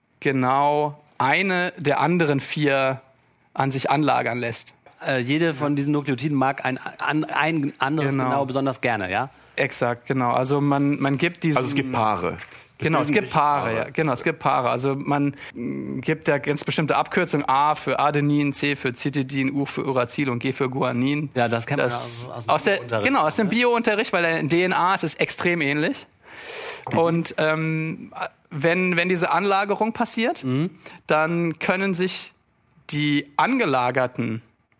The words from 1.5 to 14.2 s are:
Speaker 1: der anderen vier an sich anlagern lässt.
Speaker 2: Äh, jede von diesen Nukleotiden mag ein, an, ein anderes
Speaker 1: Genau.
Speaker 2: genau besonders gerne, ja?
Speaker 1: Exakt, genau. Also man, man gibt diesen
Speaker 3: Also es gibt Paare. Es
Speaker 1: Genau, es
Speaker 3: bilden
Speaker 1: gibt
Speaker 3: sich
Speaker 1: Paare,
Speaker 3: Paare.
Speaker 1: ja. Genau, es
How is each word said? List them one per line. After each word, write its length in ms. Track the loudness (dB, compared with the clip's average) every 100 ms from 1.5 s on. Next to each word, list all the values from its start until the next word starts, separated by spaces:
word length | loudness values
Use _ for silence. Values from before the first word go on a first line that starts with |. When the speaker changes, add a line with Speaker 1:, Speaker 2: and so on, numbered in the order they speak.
| 0 -2 -2
Speaker 1:
der 220 | 0 2
anderen 400 | 2 2 2 2
vier 600 | -2 0 2 2 0 -2 -8 _ _ _ _
an 180 | -2 0
sich 180 | 0 0
anlagern 500 | 2 4 2 0 -2
lässt. 340 | -4 -6 -8 -14 -20 -10 -2
Speaker 2:
Äh, 140 | -2
jede 340 | 0 2 2
von 220 | 0 -2 0
diesen 160 | 0
Nukleotiden 440 | 0 0 -2 0 0
mag 280 | 0 0 -4
ein, 140 | -4 -8 -6
an, 280 | -2 -2 -2
ein 480 | 0 0 0 -2 -2
anderes 340 | -2 0 0
Speaker 1:
Genau. 120 | 0 0
Speaker 2:
genau 160 | 0 0
besonders 360 | 0 -2 0
gerne, 300 | -2 -2 -2
ja? 180 | -2 -4 -10 -10 -2
Speaker 1:
Exakt, 520 | -2 0 0 -2 -2
genau. 240 | 0 2
Also 300 | 2 2 2
man, 380 | 2 4 2 2
man 180 | 0 2
gibt 260 | 0 0
diesen 140 | 2 2
Speaker 3:
Also 120 | 2
es 60 | -2
gibt 160 | 0
Paare. 460 | 0 2 2 -2 -6 -12 -20 -20 -4
Es 60 | 0
Speaker 1:
Genau, 160 | 2
es 60 | 2
Speaker 3:
bilden 40 |
Speaker 1:
gibt 140 | 0 2
Speaker 3:
sich 60 |
Speaker 1:
Paare, 280 | 2 2 2 0
Speaker 3:
Paare. 80 | -2 -4
Speaker 1:
ja. 40 |
Genau, 220 | -2 0
es 100 | 0